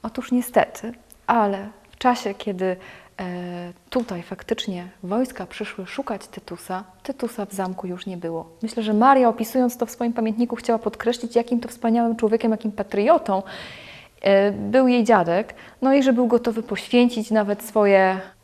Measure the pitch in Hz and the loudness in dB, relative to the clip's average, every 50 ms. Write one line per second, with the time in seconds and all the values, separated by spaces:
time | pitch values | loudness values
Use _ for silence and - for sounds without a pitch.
0 | - 220 - 254 240 - 247 247 240 - - 269 - - - - - 226 240 - | -10 -8 -8 -8 -4 0 0 0 0 2 2 2 2 2 -4 -12 -12 -12 -14 -14
1 | _ _ - _ _ - 233 233 208 202 196 190 196 214 - - _ _ - _ | _ _ -20 _ _ 0 2 2 2 0 -2 -6 -8 -14 -16 -20 _ _ -14 _
2 | - 247 247 233 - 208 202 - - 214 190 180 185 185 180 185 - - - - | 0 0 0 0 -4 -8 -8 -6 -8 -8 -4 -2 -2 -4 -4 -6 -10 -20 -20 -20
3 | - - _ - 190 180 180 180 180 175 175 175 175 175 175 _ _ _ - 254 | -20 -20 _ -12 -10 -10 -8 -10 -10 -10 -10 -12 -12 -14 -16 _ _ _ -4 -4
4 | 233 - 190 175 170 - 190 - - - 226 - - - 185 175 180 185 - _ | -4 -4 -8 -10 -10 -12 -14 -14 -6 -6 -6 -6 -4 -8 -8 -8 -10 -12 -16 _
5 | - 180 202 233 262 254 - - 220 - - - 208 - - - 185 - - - | -6 -4 -2 -2 -2 -2 -4 -12 -14 -12 -10 -10 -10 -10 -10 -12 -12 -10 -10 -8
6 | 277 - 220 196 - - - 190 _ - 175 - - - 185 185 208 - - _ | -6 -6 -8 -8 -10 -16 -18 -18 _ -14 -14 -14 -10 -8 -8 -8 -8 -14 -20 _
7 | _ - 269 - 247 226 - - 202 202 202 196 190 185 185 185 190 180 180 180 | _ -10 -6 -6 -6 -6 -6 -8 -10 -8 -6 -6 -4 -4 -4 -8 -8 -8 -8 -8
8 | - 196 185 175 170 165 165 165 165 - - - 226 220 - 240 214 214 214 208 | -8 -10 -10 -8 -6 -6 -6 -6 -8 -10 -10 -8 -8 -6 -4 -4 0 0 2 4
9 | 233 269 277 262 247 233 220 - 226 - - 262 247 240 240 - 240 226 - - | 6 6 6 6 6 4 2 0 -6 -2 0 0 0 0 0 -2 -6 -6 -4 -4
10 | 240 233 233 - 220 220 208 226 240 233 233 226 - - 233 220 226 214 - - | -4 -2 -2 -2 -2 -2 0 -2 -2 -2 -2 -4 0 0 0 0 0 -4 -6 -2
11 | - 226 247 - - 233 - 240 233 240 247 233 240 233 - - - 226 226 233 | -4 -4 -2 -2 -8 0 0 0 0 2 -2 -4 -2 -6 -10 -4 0 0 2 2
12 | 233 233 226 226 226 214 220 226 - 226 220 214 - 214 208 - 196 - - 202 | 2 0 0 0 2 2 2 2 2 0 0 0 -4 -6 -6 -6 -6 -2 -2 0
13 | 208 254 339 330 - - 190 190 - - - - - - - - - - - - | 4 4 4 4 4 0 -2 -2 -2 -8 -16 -16 -16 -16 -18 -18 -20 -20 -20 -20
14 | - - _ _ - 196 196 196 196 202 202 208 208 202 220 262 262 254 247 240 | -20 -20 _ _ 2 4 6 6 6 4 0 -2 -4 2 4 4 6 6 4 4
15 | 220 240 226 196 170 170 170 190 220 - - - - - - _ 254 269 269 285 | 4 6 4 4 4 2 0 0 -2 -4 -12 -20 -20 -20 -8 _ 2 4 4 6
16 | 262 269 233 240 247 226 240 233 240 240 220 226 220 - 202 - - - - 240 | 6 4 4 4 4 4 2 2 2 0 -4 -4 -6 -6 -8 -8 -4 2 4 4
17 | 247 247 240 220 220 - 220 220 208 202 208 202 - - - 220 208 202 196 190 | 4 4 2 -2 -2 0 0 2 2 0 -2 -4 -6 -2 2 4 6 6 8 6
18 | 190 185 185 190 190 - - _ | 6 4 2 -2 -6 -12 -18 _